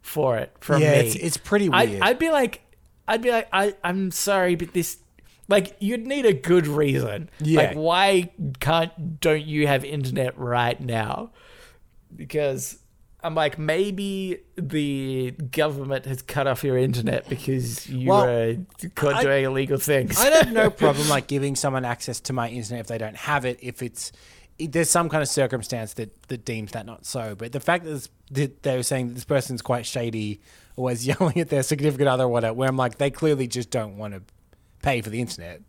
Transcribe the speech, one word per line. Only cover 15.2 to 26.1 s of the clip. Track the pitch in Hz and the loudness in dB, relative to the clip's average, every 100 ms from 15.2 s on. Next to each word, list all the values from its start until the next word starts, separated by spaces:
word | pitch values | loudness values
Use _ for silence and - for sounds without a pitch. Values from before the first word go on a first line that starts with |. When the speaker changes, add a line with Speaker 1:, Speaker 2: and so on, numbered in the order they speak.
| 127 | -4
Speaker 1:
government | 127 135 156 156 139 135 135 135 | -6 -6 0 0 -2 -4 -4 -4
has | 131 | -8
cut | - 147 139 | -6 -2 0
off | 127 | 0
your | 143 127 | 0 2
internet | 135 120 113 - - | 2 0 0 -2 -4
because | 120 - 131 120 113 - | -6 -2 -2 -4 -8 -8
you | 127 131 | -4 4
Speaker 2:
Well, | 196 123 | 4 6
Speaker 1:
were | 120 113 117 180 - 170 | 2 0 -2 -8 -12 -12
caught | - 147 | -2 0
Speaker 2:
I, | 147 | 2
Speaker 1:
doing | 151 139 | 4 4
illegal | 135 135 135 135 | 2 0 0 0
things." | - 139 123 - | 2 2 2 2
Speaker 2:
I'd | 262 | 6
have | 320 269 | 6 6
no | 226 214 | 4 2
Speaker 1:
<laughs> | - | 4
Speaker 2:
problem, | 151 139 151 | 2 4 2
like, | 139 - | 2 2
giving | 139 139 139 | -2 0 0
someone | 143 131 | 0 0
access | 123 120 - 120 | -2 -4 -6 -8
to | - | -4
my | 127 117 | -4 -4
internet | 123 107 120 | -6 -8 -8
if | 107 | -6
they | 117 | -6
don't | 107 104 | -8 -8
have | - 143 | -2 -2
it, | 127 123 | -2 -6
if | 123 120 | -10 -8
it's, | 120 - - - - - - - | -10 -8 -14 -14 -20 -20 -20 -10
if | 160 | -4
there's | 143 160 | 0 2
some | 175 170 | 2 2
kind | 156 | 0
of | 139 | 0
circumstance | - 131 127 107 120 110 | 2 0 0 -4 -8 -8
that, | - 107 | -8 -10